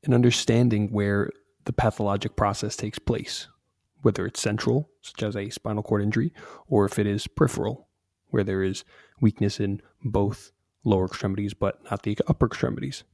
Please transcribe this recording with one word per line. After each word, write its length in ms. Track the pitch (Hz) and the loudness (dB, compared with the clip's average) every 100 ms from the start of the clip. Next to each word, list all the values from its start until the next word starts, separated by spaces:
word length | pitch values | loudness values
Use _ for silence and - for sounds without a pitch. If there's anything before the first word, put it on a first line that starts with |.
| - | 4
an 80 | |
understanding 760 | 123 120 - - 117 123 104 104 | 4 6 4 2 4 4 2 0
where 420 | 104 101 101 - - _ _ - | 0 2 2 0 -6 _ _ -6
the 80 | |
pathologic 640 | - 113 - 104 101 - - | 0 0 2 0 0 -2 0
process 400 | 104 101 107 - | 0 0 -6 -6
takes 220 | 107 - | -8 -6
place, 500 | - 113 - - - _ _ _ _ _ | -4 -4 -4 -12 -12 _ _ _ _ _
whether 220 | 117 101 92 | 0 2 -4
it's 140 | - | -2
central, 500 | 110 107 - 127 156 _ | -2 0 0 0 -2 _
such 200 | - - | -20 -6
as 140 | 107 104 | -6 -4
a 140 | 101 | -8
spinal 340 | - 110 107 | -8 -6 -6
cord 180 | - 104 | -2 0
injury, 320 | 101 113 156 - - - _ | 0 0 -2 -6 -20 -20 _
or 160 | 107 98 | 2 2
if 120 | - | 0
it 100 | 101 | -2
is 200 | 101 - | -2 -6
peripheral, 640 | - 120 - 107 131 _ _ _ _ _ | 2 2 2 -4 -6 _ _ _ _ _
where 160 | 113 98 | 0 0
there 180 | 95 | 0
is 220 | 95 98 - - _ _ | -2 -4 -10 -20 _ _
weakness 400 | 107 - 101 - | 2 4 -2 0
in 220 | 101 101 _ _ 123 | -4 -4 _ _ -2
both 480 | 104 101 110 - _ _ _ - | 0 0 -4 -16 _ _ _ 0
lower 180 | 95 | 2
extremities 500 | 92 - 101 98 101 | 0 -4 -4 -4 -6
but 300 | - 101 - - | -2 -4 -4 -8
not 100 | 101 | -6
the 140 | 107 107 - | -4 -2 0
upper 160 | - 113 | 2 0
extremities. 580 | - - - 139 - _ | 0 -4 -4 -8 -10 _